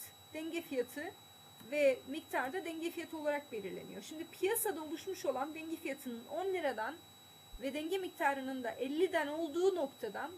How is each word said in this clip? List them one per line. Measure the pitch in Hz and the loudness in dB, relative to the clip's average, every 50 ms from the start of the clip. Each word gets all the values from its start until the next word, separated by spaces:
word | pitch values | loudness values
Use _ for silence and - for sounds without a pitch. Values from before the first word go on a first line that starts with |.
| - - - - - - - | -14 -14 -14 -18 -18 -10 -8
denge | 311 311 330 330 339 - | -6 -4 -2 -4 -4 -4
fiyatı | - 277 247 240 - - 285 311 381 440 - - - - - - - - - - 220 | 0 0 0 0 0 -2 -6 -6 -6 -8 -10 -16 -20 -20 -20 -20 -20 -20 -18 -8 -2
ve | 285 294 285 269 254 - - 262 | 4 6 8 8 8 6 0 -6
miktar | 277 320 - - - 311 247 269 285 | -6 -6 -4 0 0 0 2 2 0
da | 381 311 | -2 -2
denge | 339 320 320 320 339 | -2 -4 -2 -2 -2
fiyatı | - 339 320 - 320 311 | -2 -4 -6 -6 -6 -2
olarak | 294 302 294 294 294 - 254 | 0 2 2 0 -2 -4 -6
belirleniyor. | 208 190 185 180 - - 175 185 190 - | -6 -4 -4 -6 -6 -8 -8 -10 -10 -10
Şimdi | - 311 311 330 | -8 -8 -8 -8
piyasada | - - - - 381 466 - - 427 - 330 311 | -10 -4 0 2 4 4 4 2 2 0 -2 -4
oluşmuş | 302 330 320 - 392 370 - - | -4 -6 -4 -4 -4 -4 0 0
olan | 302 254 254 277 311 302 | 0 2 2 0 -2 -2
denge | 320 311 320 330 | -6 -4 -4 -6
fiyatının | - - 311 269 - - 254 233 226 233 - | -4 -2 -4 -4 -2 -4 -6 -6 -6 -6 -4
on | 285 330 370 | -2 0 2
liradan | 392 370 359 320 269 226 214 220 247 311 359 - - - - - - - - - - - - 233 | 2 2 4 2 2 2 2 -2 -2 -4 -6 -12 -18 -20 -20 -20 -20 -20 -20 -18 -14 -10 -4 -2
ve | 269 254 | -2 -2
denge | 302 311 339 381 392 | 0 0 0 0 0
miktarının | 370 - - - 330 277 277 269 262 262 269 262 240 | 0 -2 -2 2 4 4 4 4 0 -2 -2 -2 -2
da | 226 | -4
elliden | - - 247 262 285 320 381 349 - 320 302 | -2 -2 -2 0 4 4 4 6 6 4 2
olduğu | 285 302 320 339 302 277 339 359 392 381 | 2 0 0 -2 0 2 6 6 6 6
noktadan | 349 285 - - - 247 208 196 220 247 311 370 | 6 2 0 -2 -4 -6 -4 -2 -4 -4 -4 -6